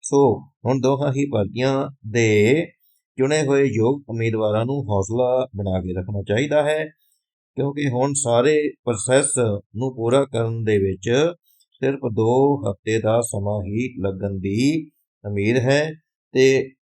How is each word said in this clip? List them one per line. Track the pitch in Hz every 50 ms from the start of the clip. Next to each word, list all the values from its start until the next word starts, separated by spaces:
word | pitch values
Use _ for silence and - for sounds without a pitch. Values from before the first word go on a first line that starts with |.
| -
ਸੋ | - 151 139 139 131 - 135 - - _ _ -
ਹੁਣ | 107 131 139
ਦੋਹਾਂ | - 139 139 131 143 147 131
ਹੀ | 135 143
ਭਰਤੀਆਂ | 143 - 110 101 98 104 113 127 135 135 135 143 139 - _ _ 110 104
ਦੇ | 120 117 110 107 107 104 113 135 160 170 - _ _ _ _ _ _ _ _ _ -
ਚੁਣੇ | 131 139 151 156 151
ਹੋਏ | 135 139 139 139
ਯੋਗ | 131 104 113 110 117 139 143 - -
ਉਮੀਦਵਾਰਾਂ | 110 113 113 113 110 110 110 107 104 107 113
ਨੂੰ | 127 139 143 120
ਹੌਸਲਾ | 101 104 98 95 95 110 120 127 123 127 127 131 127 -
ਬਣਾ | 101 101 98 92 92
ਕੇ | 90 92 90 92
ਰੱਖਣਾ | 92 92 104 101 98 -
ਚਾਹੀਦਾ | 101 113 143 147 147 151 147
ਹੈ, | 147 156 156 156 156 - _ _ _ _ _ _ _ _ _ _ _ _
ਕਿਉਂਕਿ | - 135 139 139 147 147 139
ਹੁਣ | 120 123 131 143 143
ਸਾਰੇ | 139 - 120 117 117 120 147 156 151 147 147 - _ _
ਪ੍ਰੋਸੈਸ | - 120 107 - - 127 139 - - - 127 123 110 101 104 - _ _
ਨੂੰ | 101 127 131 127
ਪੂਰਾ | 120 113 117 120 139 139
ਕਰਨ | 135 127 117 117 113 113 113 113
ਦੇ | 110 107 101
ਵਿੱਚ | 98 95 95 92 95 113 117 135 151 170 175 _ _ _ _ _ _ _ _ _ 135
ਸਿਰਫ | 135 139 135 135 123 107
ਦੋ | 107 110 113 120 131 135 143 143 139 - 113
ਹਫ਼ਤੇ | 98 _ _ 110 110 113
ਦਾ | 110 107 113 120
ਸਮਾਂ | 117 - - 104 98 101 104 107 98
ਹੀ | 95 101 110 127 127 123 98 92
ਲੱਗਣ | 98 95 92 101 98 98 95
ਦੀ | 92 98 98 110 127 143 156 160 151 - _ _ _ _ _ _ _
ਉਮੀਦ | 107 101 101 98 107 120
ਹੈ | 131 117 127 139 143 151 160 156 - _ _ _ _ _ _ -
ਤੇ | 131 131 135 135 131 - - _ _